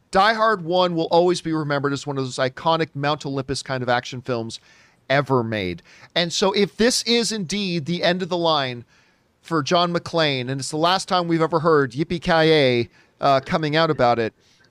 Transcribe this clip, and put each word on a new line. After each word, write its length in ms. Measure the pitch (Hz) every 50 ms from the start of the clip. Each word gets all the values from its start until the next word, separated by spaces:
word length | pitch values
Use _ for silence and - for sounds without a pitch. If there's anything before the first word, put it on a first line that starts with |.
| _ _
Die 220 | - 190 196 214 226
Hard 300 | 220 220 226 220 196 165
one 300 | 156 175 185 180 180 175
will 140 | 160 160 -
always 300 | 175 170 175 180 180 175
be 120 | - 165
remembered 400 | 160 156 156 147 147 143 135 143
as 140 | 143 131 -
one 100 | 147 139
of 80 | 135 135
those 140 | 127 123 -
iconic 520 | 135 131 127 - - 170 165 160 160 151 -
Mount 320 | 139 139 143 151 143 -
Olympus 340 | 143 139 139 131 - 139 -
kind 200 | - - 135 131
of 60 | 123 120
action 320 | 120 120 - - - 127
films 400 | 117 - 127 117 113 113 - - _ _ _ _ _ _ _ _ _ -
ever 360 | 131 143 143 - 135 127 117
made. 380 | 113 113 107 95 90 87 82 - - - - - - _
And 160 | 165 175 170
so 180 | - - 214 190
if 260 | - - 202 175 - -
this 240 | 214 247 247 -
is 280 | - 226 233 240 233 175
indeed 540 | 220 220 190 139 190 208 202 185 170 170 139
the 180 | 131 175 175
end 200 | - 170 180 185
of 80 | 190 165
the 80 | 180 175
line 480 | 170 165 156 147 135 127 123 120 120 - _ _ _ _ _ _ _ _ _ _
for 200 | _ - 165 160
John 300 | 143 - 180 175 175 175
McClane, 560 | 170 170 175 - - 170 160 151 139 131 123 123
and 100 | 135 139
it's 120 | 131 -
the 80 | - 156
last 280 | 160 170 185 190 - -
time 200 | 196 180 175 170
we've 140 | 170 165
ever 180 | 160 156 170 165
heard 320 | 147 170 160 147 139 131
Yippee-Ki-Yay, 960 | 117 135 170 - 180 165 - 180 170 160 160 160 160 156 139 127 123 120 117 - _ _ _ _ _ _
uh, 200 | - 143 139 135
coming 360 | 131 - 180 185 156 151 147
out 140 | 160 165 160
about 280 | 151 120 127 120 120 117
it, 140 | 113 107 - _ _ _ _ _ _ _